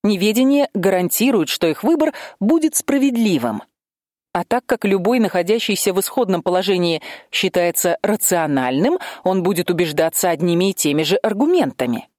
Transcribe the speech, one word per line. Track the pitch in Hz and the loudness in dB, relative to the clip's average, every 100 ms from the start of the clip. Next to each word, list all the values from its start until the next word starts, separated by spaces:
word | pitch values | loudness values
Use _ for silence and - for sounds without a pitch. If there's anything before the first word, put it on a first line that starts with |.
Неведение | 208 196 208 214 262 285 277 208 | 0 0 0 2 4 2 0 0
гарантирует, | 185 190 180 - 247 233 151 | 0 2 0 0 2 2 0
что | - 165 | 0 -2
их | 151 | 0
выбор | 226 330 311 - - - | 0 2 0 -2 -18 -4
будет | 202 320 311 - | 0 2 2 -2
справедливым. | - 277 277 233 220 160 117 107 - _ _ _ _ _ _ | -2 0 2 2 0 0 -2 -6 -12 _ _ _ _ _ _
А | 175 | -6
так | 175 240 - | -2 -2 0
как | 233 208 | -2 0
любой, | 196 180 247 | 0 2 2
находящийся | 208 180 175 226 - 196 - | 2 0 0 0 0 0 0
в | 190 | 0
исходном | - - 214 175 | -2 -2 0 0
положении, | 180 180 190 185 175 156 - - - | 0 0 0 0 0 -2 -6 -18 -8
считается | - 190 180 175 165 175 170 | -4 0 2 0 0 0 0
рациональным, | 208 214 - 180 156 139 127 135 226 359 - - | -2 -2 0 0 0 0 0 0 0 -2 -6 -6
он | 185 190 | -2 0
будет | 175 180 175 | 0 -2 -2
убеждаться | 175 170 151 160 - 185 | -2 0 0 -2 0 -2
одними | 156 175 170 196 | 0 0 2 0
и | 190 | 0
теми | 147 147 | -2 0
же | 160 381 | 0 0
аргументами. | 330 208 294 359 160 - 120 113 - | 0 0 2 2 0 -2 -4 -4 -8